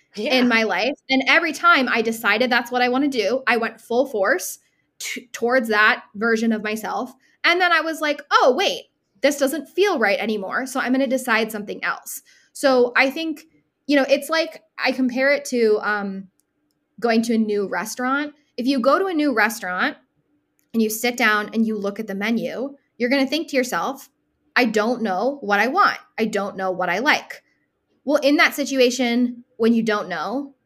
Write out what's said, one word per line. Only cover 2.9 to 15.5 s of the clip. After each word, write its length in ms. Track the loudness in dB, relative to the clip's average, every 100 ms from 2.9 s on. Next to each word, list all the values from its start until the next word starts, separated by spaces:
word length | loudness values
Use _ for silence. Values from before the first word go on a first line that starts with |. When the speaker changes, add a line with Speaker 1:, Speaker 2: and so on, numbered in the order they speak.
| 0 0
Speaker 2:
do, 320 | 0 -2 -2 0
I 100 | 0
went 240 | -2 -8
full 240 | -4 -2 0
force 540 | 0 0 0 -4 -14 _ _ _ -14
t-, 280 | -10 -10 -12
towards 360 | -6 0 0 2
that 340 | 4 4 2 -4 -4
version 360 | -2 0 0
of 120 | -2
myself. 480 | -4 -6 -6 -6 -6 -12 _ _
And 160 | 0 2
then 120 | 2
I 100 | 2
was 180 | 0 -2
like, 220 | -4 -4 2
"Oh, 220 | 4 4 4
wait, 280 | 0 -2 -10 _ _ _
this 160 | -2 0
doesn't 300 | -2 -2 -6
feel 280 | 0 2 2
right 200 | 2 0
anymore. 460 | -2 -4 -4 -6 -4
So 120 | -4
I'm 120 | 0
gonna 160 | 0 0
decide 440 | -2 0 0 0
something 320 | -6 -10 -8
else." 380 | -6 -6 -10 -16 -18 _ _
So 400 | -2 2 4 4 2
I 140 | 0
think, 360 | 0 -6 -8 -14 _ _ _ 0
you 80 | 2
know, 100 | 4
it's 220 | 2 0
like, 320 | -2 -2 -6 _ -6
I 140 | -2
compare 400 | 0 -2 0 0
it 140 | 0
to, 340 | -2